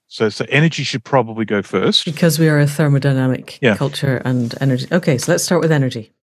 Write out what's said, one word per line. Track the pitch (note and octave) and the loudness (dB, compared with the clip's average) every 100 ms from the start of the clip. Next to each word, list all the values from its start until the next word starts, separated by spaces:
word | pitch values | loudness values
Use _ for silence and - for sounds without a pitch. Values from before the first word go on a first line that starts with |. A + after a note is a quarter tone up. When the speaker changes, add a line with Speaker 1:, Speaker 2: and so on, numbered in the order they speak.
| _ | _
Speaker 1:
So, | - A2 | -2 -2
so | - - | -2 -2
energy | C#3 D#3+ - | 2 2 0
should | B2+ A2 | -6 -6
probably | - C3+ A2+ A2 G#2+ | -2 0 0 -4 -2
go | G#2 | -2
first. | - F#2 C3 G#3 F3+ | 0 0 2 2 -2
Speaker 2:
Because | D3 E3+ D3+ | 0 0 4
we | D#3+ | 2
are | D3 | 4
a | C#3+ | 2
thermodynamic | D#3 D3 C#3 C#3+ C3 C3 - - - | 2 2 2 2 0 0 -2 -6 -2
Speaker 1:
Yeah. | C3 G3+ | 0 0
Speaker 2:
culture | C#3 - C#3 B2+ B2+ | -2 -2 -2 -2 0
and | B2+ A#2 - | -2 -2 -2
energy. | C#3 B2+ C3 | 0 0 0
Okay, | F3 E3+ B2 | 0 0 0
so | - | 0
let's | F3 | -2
start | - F3 | 0 0
with | E3 | 2
energy. | D3 C3 A#2+ G#2+ _ | 2 0 -4 -12 _